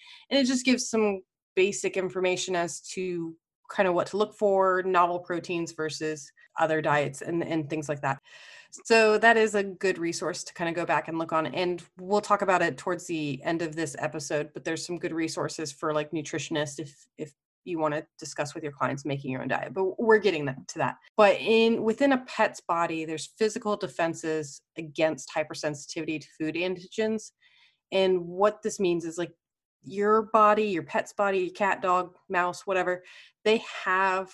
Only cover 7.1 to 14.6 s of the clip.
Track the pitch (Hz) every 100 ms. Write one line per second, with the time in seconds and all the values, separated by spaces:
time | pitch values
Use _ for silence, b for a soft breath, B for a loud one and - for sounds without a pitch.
7.1 | 139 - 170 - 160 143 156 147 143 139
8.1 | 135 B B B B B - - 226 220
9.1 | 214 226 226 220 208 196 175 190 175 170
10.1 | 165 160 180 - - 170 165 165 151 156
11.1 | 165 160 160 151 131 180 175 - - 185
12.1 | 208 202 208 196 180 170 135 - 175 -
13.1 | 160 147 139 156 165 165 156 156 - 156
14.1 | 156 147 151 151 -